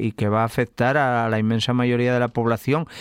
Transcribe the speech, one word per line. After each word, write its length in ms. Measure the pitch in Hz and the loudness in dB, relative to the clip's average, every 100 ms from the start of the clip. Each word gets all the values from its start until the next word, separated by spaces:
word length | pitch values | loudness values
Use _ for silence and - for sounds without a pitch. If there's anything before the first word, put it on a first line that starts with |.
y 100 | 110 | -2
que 160 | - 104 | -2 0
va 140 | 110 | 2
a 20 | |
afectar 520 | 113 - 120 - 127 147 | 0 0 -4 0 0 2
a 320 | 135 120 113 | 2 0 0
la 80 | 110 | 0
inmensa 340 | 110 113 120 | 0 0 0
mayoría 380 | 123 123 120 123 | 0 2 2 2
de 60 | 123 | 0
la 80 | 120 | 0
población, 580 | 120 117 113 - 151 170 - | 0 -2 -2 0 -2 -4 -12